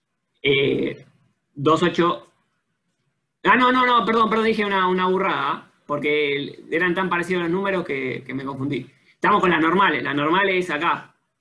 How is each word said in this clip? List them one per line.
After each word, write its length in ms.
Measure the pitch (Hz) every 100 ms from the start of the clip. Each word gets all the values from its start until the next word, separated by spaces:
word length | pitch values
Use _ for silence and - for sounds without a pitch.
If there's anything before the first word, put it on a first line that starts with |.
| _ _ _ _
Eh, 600 | 139 139 135 - - - - _ _ _ _
dos 280 | 147 139 160
ocho, 480 | 170 175 165 - - _ _ _ _ _ _ _ _ _ _ _
ah, 120 | 190 233
no, 160 | 254
no, 140 | 254 247
no, 180 | 240
perdón, 240 | 190 226 220
perdón, 160 | 220
dije 220 | 220 214 202
una, 200 | 196 185
una 200 | 185 185
burrada, 640 | 190 190 143 139 165 - _ -
porque 500 | 147 147 151 147 143
el, 300 | 143 - -
eran 240 | 165 180
tan 140 | 175 185
parecidos 360 | 175 170 180
los 60 | 170
números 360 | 185 196 190 -
que, 360 | 135 131 - -
que 80 |
me 100 | 131
confundí. 420 | 135 127 139 139 - _ _
Estamos 260 | _ 175 208
con 80 | 180
las 140 | 165
normales, 400 | 160 185 185 139
la 100 | 135
normal 340 | 143 151 180 196
es 180 | 185 180
acá. 460 | 147 170 147 - _ _ _